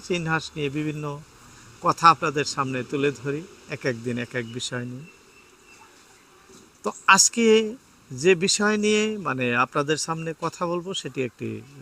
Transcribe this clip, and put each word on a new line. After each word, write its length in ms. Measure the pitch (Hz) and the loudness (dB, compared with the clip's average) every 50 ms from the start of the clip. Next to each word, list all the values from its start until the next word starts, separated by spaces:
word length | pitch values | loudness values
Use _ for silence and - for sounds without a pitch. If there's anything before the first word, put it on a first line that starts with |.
| - - | -6 -6
চীন 160 | 185 175 165 165 | -4 -4 -2 -2
হাঁস 180 | 160 160 - - - | -2 -2 -4 -6 -8
নিয়ে 140 | 160 147 143 135 151 | -6 -6 -4 -4 -4
বিভিন্ন 280 | 151 151 147 151 151 147 143 147 156 - - - - - - - - - - - | -4 -4 -6 -6 -8 -10 -10 -12 -16 -20 -20 -20 -20 -20 -20 -20 -20 -20 -18 -2
কথা 240 | - 170 147 - 165 170 160 | 0 0 2 6 8 8 8
আপনাদের 320 | - 175 156 139 147 139 - - | 8 2 0 0 0 -2 -2 -2
সামনে 240 | 147 139 131 131 127 120 - | -4 -4 -4 -4 -6 -6 -4
তুলে 180 | - 143 135 147 135 110 | -2 -2 0 -2 -2 -2
ধরি, 200 | 117 143 139 151 170 - - - - - 156 | -6 -6 -6 -6 -8 -12 -18 -20 -14 -12 -12
এক 80 | 131 - | -6 -4
এক 120 | 143 123 113 117 | -4 -4 -4 -6
দিন 100 | 123 120 120 120 | -6 -6 -6 -6
এক 80 | - - 127 | -6 -6 -8
এক 60 | 117 113 117 123 | -8 -8 -8 -8
বিষয় 280 | - - 131 123 123 123 | -8 -6 -6 -8 -8 -8
নিয়ে। 140 | 123 131 156 175 - - - - _ - - _ _ _ _ - - - - - - - - _ - _ _ _ - - - - - - - - _ _ - | -10 -14 -16 -18 -20 -20 -20 -20 _ -20 -20 _ _ _ _ -20 -20 -20 -20 -20 -20 -20 -20 _ -20 _ _ _ -20 -20 -20 -20 -20 -20 -20 -20 _ _ -8
তো 60 | 208 - - - - 185 | -8 -8 0 4 6 6
আজকে 300 | 196 - - - 233 233 220 220 220 220 214 233 269 - _ _ _ _ - | 6 6 4 2 4 6 6 6 6 4 2 -4 -10 -16 _ _ _ _ -14
যে 200 | 135 123 143 180 190 165 175 | -10 2 4 4 4 4 4
বিষয় 300 | 196 - - 208 208 214 214 | 0 0 2 2 2 2 2
নিয়ে, 260 | 208 214 214 214 214 220 214 208 180 147 | 2 2 2 2 2 0 -4 -4 -6 -4
মানে, 180 | 131 131 127 123 120 120 131 | -4 -2 -2 0 2 2 0
আপনাদের 320 | - - 151 143 143 156 143 - | 0 0 -2 0 0 -2 -2 -2
সামনে 240 | - 165 160 160 165 156 - 170 | -4 -6 -6 -6 -8 -8 -6 -6
কথা 200 | 160 - - 180 170 | -6 -4 -4 -4 -4
বলবো, 180 | 175 180 170 185 190 - | -4 -4 -4 -6 -8 -8
সেটি 180 | - 143 123 139 131 117 | -8 -6 -4 -4 -4 -4
একটি 200 | - - 120 113 110 107 113 131 143 139 | -6 -8 -8 -8 -8 -10 -12 -16 -18 -14